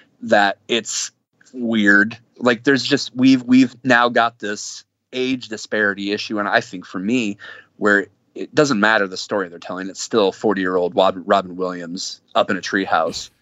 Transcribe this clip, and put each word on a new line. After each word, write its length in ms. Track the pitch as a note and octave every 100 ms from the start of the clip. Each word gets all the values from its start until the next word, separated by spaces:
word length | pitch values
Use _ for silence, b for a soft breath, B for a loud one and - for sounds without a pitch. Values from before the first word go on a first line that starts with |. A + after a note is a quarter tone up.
| B _
that 360 | A#2 G#2+ G2+ - -
it's 440 | A#2 - - - - _ _ _
weird. 640 | C3 A#2 A2+ G2+ G2+ G#2+ - _ -
Like, 260 | A#2+ A#2
there's 200 | C#3+ C3+
just, 300 | B2 C#3 - B2+
we've, 280 | C3 C3
we've 320 | B2 B2+ B2+ -
now 260 | C3 A#2+ A#2+
got 300 | A#2+ A#2 A#2+
this 440 | G#2 G#2 - - - _ _
age 340 | B2+ B2+ C3 A2
disparity 640 | A2 - A2 G#2 F#2+ G2+
issue. 280 | G#2 - G#2+
And 80 | G#2
I 100 | A2+
think 260 | A#2 F#2 -
for 140 | F#2+
me, 380 | G2 B2+ G#2+ G2+ B B B _
where 300 | G#2 G2+ - _ _
it 200 | - F#2+
doesn't 280 | - C#3+ A2
matter 260 | G#2+ A2 G2
the 80 | F2+
story 320 | - G#2+ F2
they're 120 | E2+
telling, 280 | - F2+ F#2+
it's 140 | -
still 320 | - A#2 F#2+
forty-year-old 600 | - A2 F#2+ F#2 F#2 F2+
Rob-, 300 | F2 F#2+ F#2+ F#2+
Robin 300 | G2 F2+ F2
Williams 640 | F2+ F2 E2+ F2+ - - _
up 160 | A2 G2+
in 60 | F#2+
a 40 |
treehouse 680 | - G2+ F#2+ E2+ E2 - - _